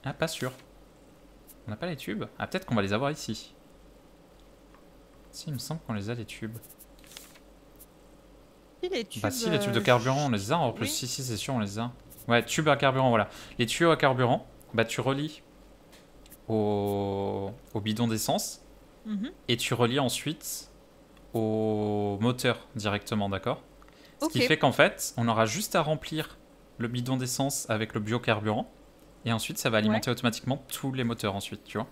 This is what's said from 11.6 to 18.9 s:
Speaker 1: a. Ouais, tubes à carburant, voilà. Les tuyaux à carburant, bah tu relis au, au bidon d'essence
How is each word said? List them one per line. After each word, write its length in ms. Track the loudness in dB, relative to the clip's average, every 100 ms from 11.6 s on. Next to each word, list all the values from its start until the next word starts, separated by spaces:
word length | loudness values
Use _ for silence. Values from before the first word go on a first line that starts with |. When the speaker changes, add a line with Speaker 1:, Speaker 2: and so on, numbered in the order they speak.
| -2 -4
Speaker 1:
a. 100 | -6 -8 -20 -16 4
Ouais, 160 | 4
tubes 240 | 4 0 4
à 80 | 4
carburant, 320 | 4 4 4
voilà. 200 | 4 2 -4 -16 -2
Les 80 | 0
tuyaux 240 | 4 4
à 60 | 6
carburant, 500 | 4 6 4 2 -2 -20 -4
bah 100 | 0
tu 160 | 0 0
relis 420 | 0 0 -4 -10 -20 -20 -20 -20 -20 -20 -20 -20 -20 -20 -2
au, 1000 | 0 2 2 0 0 0 0 -2 -2 -6 -8 -8
au 60 | -4
bidon 260 | -2 0 0
d'essence 560 | 0 0 -2 -2 -10 -20 -20 -20